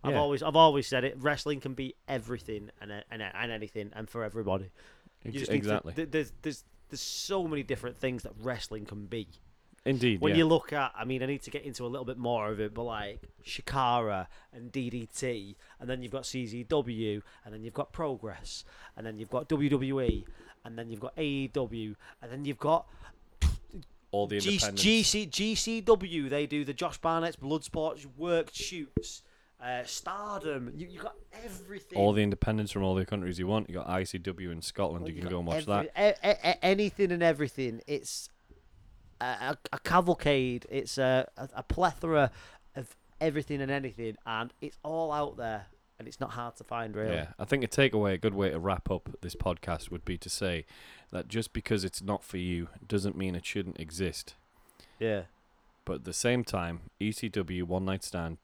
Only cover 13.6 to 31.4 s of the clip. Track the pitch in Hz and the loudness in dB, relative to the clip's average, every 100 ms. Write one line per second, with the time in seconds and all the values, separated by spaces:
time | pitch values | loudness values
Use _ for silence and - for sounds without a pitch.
13.6 | - 135 127 120 110 98 90 - - 127 | -2 2 6 6 4 0 -4 -12 -20 -16
14.6 | 120 135 123 120 110 - 135 117 98 101 | -8 -4 -4 -6 -8 -4 -4 -4 -8 -16
15.6 | - - 123 127 123 131 127 131 120 120 | -20 -14 -6 -6 -4 -6 -6 -6 -4 -6
16.6 | 117 151 120 110 110 104 - - - 110 | 0 0 0 -2 -2 -2 -8 -20 -16 -12
17.6 | 110 120 143 - 160 127 110 92 - - | -10 -6 -6 -4 -4 -4 -8 -10 -12 -12
18.6 | - - - - 113 107 110 127 - 151 | -14 -20 -20 -12 -10 -8 -4 -4 0 2
19.6 | 143 139 131 135 123 - - - - - | 4 4 2 2 2 2 -2 -16 -18 -18
20.6 | 117 113 117 110 127 - 151 139 135 143 | -14 -10 -10 -8 -8 -2 -2 0 -2 -2
21.6 | 123 113 107 101 - - 120 131 143 135 | -4 -4 -6 -8 -16 -18 -12 -8 -6 -2
22.6 | 147 165 - - - - - - - - | 2 2 0 -18 -20 -20 -20 2 2 2
23.6 | - - - - _ 101 101 104 95 202 | -6 -16 -16 -20 _ -2 0 2 2 4
24.6 | 107 101 196 226 196 208 196 - 208 214 | 2 4 6 6 6 2 0 -2 0 0
25.6 | - 226 208 214 185 165 135 143 147 147 | 0 -2 6 4 4 -2 0 0 0 -2
26.6 | 139 127 175 - 165 165 165 151 131 156 | -2 -2 -4 0 0 2 0 -4 -2 -2
27.6 | - 165 156 120 143 131 170 170 156 - | -2 -2 -2 -4 -12 -8 0 2 0 -6
28.6 | - 180 143 - - - _ _ _ _ | -6 -6 -2 -2 -2 -14 _ _ _ _
29.6 | 123 123 120 - - 196 208 202 156 139 | -6 -6 -4 -8 -6 -6 -6 -6 -4 -4
30.6 | 120 147 175 180 208 - - 214 | -6 -10 -12 -10 -12 -12 -20 -16